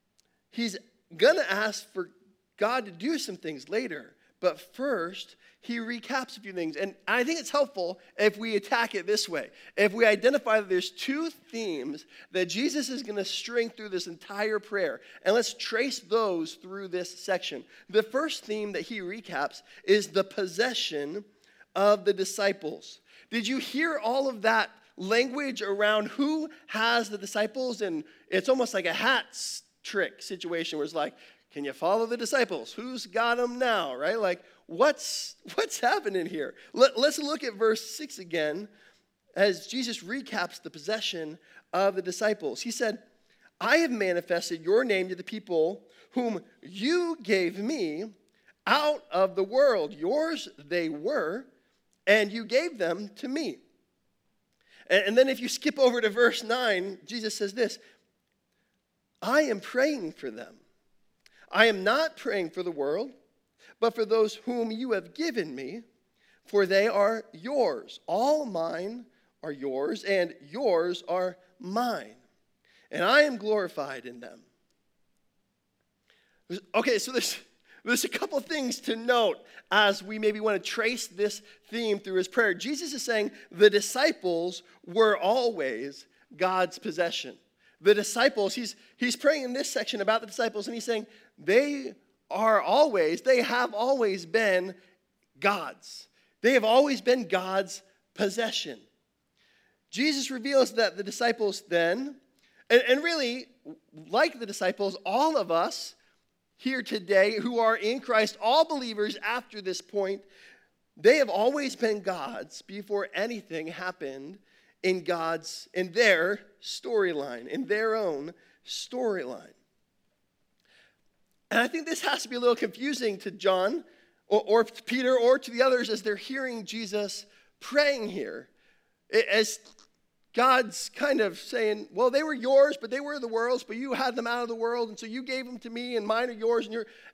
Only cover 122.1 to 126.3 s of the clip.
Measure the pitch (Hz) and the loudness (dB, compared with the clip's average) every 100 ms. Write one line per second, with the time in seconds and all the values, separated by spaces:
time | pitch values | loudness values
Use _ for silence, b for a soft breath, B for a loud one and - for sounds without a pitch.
122.1 | 285 226 247 240 233 214 190 269 247 240 | -2 -4 0 2 2 0 -4 -6 -2 -4
123.1 | 190 202 185 190 185 190 311 b b b | -4 -8 -2 2 2 2 -2 b b b
124.1 | b - 208 214 220 220 - - 247 254 | b 0 0 4 4 2 -4 -4 0 2
125.1 | 254 233 254 - 233 262 254 226 214 208 | 4 6 4 2 2 4 4 0 -4 -4
126.1 | 202 - | -6 -6